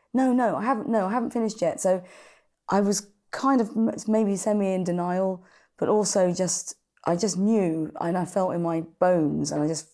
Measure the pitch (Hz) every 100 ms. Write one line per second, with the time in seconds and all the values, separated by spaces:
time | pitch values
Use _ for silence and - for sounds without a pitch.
0 | _ 254 262 247 226 139 233 220 - 226
1 | 185 240 233 233 220 214 165 - 190 185
2 | 180 - - _ _ _ - 196 202 196
3 | - _ _ - 269 269 214 220 226 -
4 | - 214 220 196 214 208 196 185 180 175
5 | 175 180 190 185 - _ _ - - 214
6 | 196 196 180 175 180 - - - _ _
7 | - 175 214 175 208 220 175 160 156 -
8 | 170 180 175 196 185 170 170 165 165 -
9 | 185 180 147 151 147 151 151 156 -